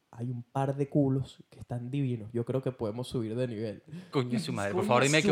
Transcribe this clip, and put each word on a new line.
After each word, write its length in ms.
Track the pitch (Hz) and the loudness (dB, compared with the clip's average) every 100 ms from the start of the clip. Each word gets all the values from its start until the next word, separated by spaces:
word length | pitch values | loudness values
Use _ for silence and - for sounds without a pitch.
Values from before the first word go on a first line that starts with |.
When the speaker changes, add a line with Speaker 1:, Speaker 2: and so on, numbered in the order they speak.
| _ | _
Speaker 1:
hay 180 | - 120 | -10 -6
un 140 | 120 | -6
par 320 | 120 139 139 139 | -6 -4 -2 -2
de 120 | 139 | 0
culos 540 | 151 135 135 131 - - | 2 4 2 -2 -10 -20
que 100 | - | -18
están 300 | - 120 120 | -10 -8 -6
divinos. 400 | 139 135 120 104 | -2 -2 -2 -4
Yo 120 | 117 117 | -4 -2
creo 160 | 127 | -2
que 100 | 131 | -2
podemos 360 | 127 110 113 123 | -4 -4 -4 -4
subir 280 | 131 110 117 | -4 -4 -2
de 120 | 127 | -4
nivel". 360 | 107 113 95 - 160 - | -4 -6 -8 -12 -16 -4
Speaker 2:
Coño, 280 | 147 123 117 | -2 0 0
su 140 | - | -2
madre. 200 | 107 101 | -2 0
Por 80 | 104 | 0
Speaker 1:
Coño, 60 | 202 | 4
Speaker 2:
favor, 160 | 123 | 6
dime 180 | 135 156 | 6 6
Speaker 1:
su 60 | 196 | 4